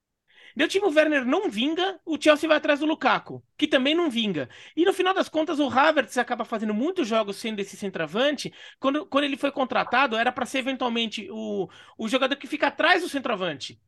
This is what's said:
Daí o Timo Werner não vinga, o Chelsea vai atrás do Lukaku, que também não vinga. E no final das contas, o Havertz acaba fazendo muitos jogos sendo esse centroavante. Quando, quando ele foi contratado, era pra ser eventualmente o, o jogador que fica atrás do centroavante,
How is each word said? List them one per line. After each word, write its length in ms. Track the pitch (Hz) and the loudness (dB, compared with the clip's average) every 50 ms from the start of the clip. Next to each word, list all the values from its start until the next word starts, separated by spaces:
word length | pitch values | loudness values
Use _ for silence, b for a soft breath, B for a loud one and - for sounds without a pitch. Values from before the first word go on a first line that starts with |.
| _ _ _ _ _ b b b b b b | _ _ _ _ _ b b b b b b
Daí 120 | - 277 | -2 0
o 20 | 339 | 0
Timo 240 | - 392 403 381 294 | 2 0 0 2 4
Werner 320 | 311 302 311 302 285 247 | 4 4 4 2 0 0
não 240 | 240 269 359 440 359 | 0 0 0 0 -2
vinga, 500 | 220 202 233 285 330 330 370 381 381 330 _ | -2 -2 -2 -2 -2 -2 -2 -2 -4 -6 _
o 140 | - 320 - | -6 -6 2
Chelsea 280 | - 311 302 294 330 320 | 4 4 4 6 4 2
vai 80 | 311 302 | 2 2
atrás 220 | - 302 294 277 | 4 2 0 2
do 60 | 311 | 0
Lukaku, 560 | 311 320 - - 254 208 175 - - 139 127 - _ _ | 0 -2 0 2 2 2 2 0 -4 -12 -16 -16 _ _
que 100 | - 294 294 | -4 0 2
também 260 | 311 277 254 277 311 | 2 2 2 2 2
não 160 | 339 349 320 | 2 0 0
vinga. 400 | 226 233 226 208 185 151 131 b b b b b b | 0 0 -2 0 -2 -2 -4 b b b b b b
E 80 | 285 330 | 0 2
no 80 | 392 381 | 2 2
final 220 | - 359 370 381 | 2 2 2 2
das 140 | 381 320 - | 2 0 0
contas, 300 | - 311 320 330 339 269 | 0 -2 -2 0 0 0
o 80 | 294 262 | 0 2
Havertz 480 | 226 254 277 320 311 311 240 196 - 254 | 4 4 4 4 4 2 0 0 -2 -4
acaba 260 | - - 247 233 233 | -2 -2 -4 -6 -4
fazendo 300 | - 247 220 220 220 214 | -4 -6 -4 -2 -2 -2
muitos 320 | 208 247 330 381 370 311 | 0 -2 -2 -2 -2 -2
jogos 300 | 202 226 226 220 202 202 | 0 0 0 0 -2 -4
sendo 240 | - - 233 220 196 | -6 -6 -6 -6 -6
esse 160 | 202 196 - | -6 -8 -8
centroavante. 760 | - 208 196 190 - 165 151 156 214 254 285 302 240 - 175 B B B B B _ | -8 -8 -8 -6 -6 -6 -4 -2 0 0 0 0 -2 -6 -10 B B B B B _
Quando, 260 | - 269 277 302 - | -2 0 0 0 -2
quando 180 | - - 269 294 | -2 0 0 0
ele 120 | 285 277 | 0 0
foi 160 | - - 277 - | -2 -4 -2 -2
contratado, 640 | - 262 247 - 208 185 - - 247 277 269 220 | -2 -2 0 0 0 0 2 2 2 2 2 2
era 160 | 220 233 247 247 | 0 0 0 -2
pra 120 | - 247 | -2 -4
ser 140 | 233 - 269 | -4 -4 -4
eventualmente 720 | 247 262 269 247 269 247 233 233 233 226 214 - - - | -2 -2 -4 -2 -2 -2 -2 -2 -2 -4 -6 -8 -10 -10
o, 380 | - 220 220 214 208 202 185 175 b b b b b | -10 -8 -6 -4 -4 -4 -4 -6 b b b b b
o 120 | - 226 220 | -8 -4 -2
jogador 260 | 220 254 269 262 277 | 0 0 2 0 0
que 100 | - - 254 | -2 -4 -6
fica 180 | - 277 - | -4 -2 0
atrás 360 | 285 285 - 294 320 359 370 339 | 0 2 2 4 4 4 4 2
do 60 | 320 | -2
centroavante, 720 | - 277 254 277 233 185 185 175 147 131 - - 117 - _ | -4 -4 -4 -4 -4 -2 -2 -4 -4 -6 -10 -14 -14 -18 _